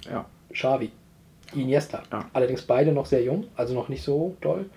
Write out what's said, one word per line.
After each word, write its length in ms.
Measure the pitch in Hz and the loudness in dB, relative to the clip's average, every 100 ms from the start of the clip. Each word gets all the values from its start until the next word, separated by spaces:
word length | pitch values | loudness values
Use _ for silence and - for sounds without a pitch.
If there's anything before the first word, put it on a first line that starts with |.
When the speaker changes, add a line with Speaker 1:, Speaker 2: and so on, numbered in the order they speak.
| - | -10
Speaker 1:
Ja. 140 | 110 - - - | -8 -10 -16 -12
Speaker 2:
Xavi. 380 | - 131 131 110 - - _ - - - | -2 2 2 0 -10 -20 _ -20 -20 -8
Iniesta. 480 | 143 131 147 - - - | -4 2 2 0 -8 -8
Speaker 1:
Ja. 140 | 90 - | -8 -4
Speaker 2:
Allerdings 300 | 127 127 123 | 0 2 0
beide 300 | - 123 156 | 2 4 4
noch 120 | 143 | 2
sehr 180 | - 131 | 2 2
jung, 200 | 123 190 - - | 2 -2 -4 -4
also 180 | 120 | -2
noch 160 | 127 127 | -2 -4
nicht 120 | 131 | -6
so 340 | - 143 175 185 | -2 0 -2 -2
doll. 300 | - 196 196 | -2 -2 -4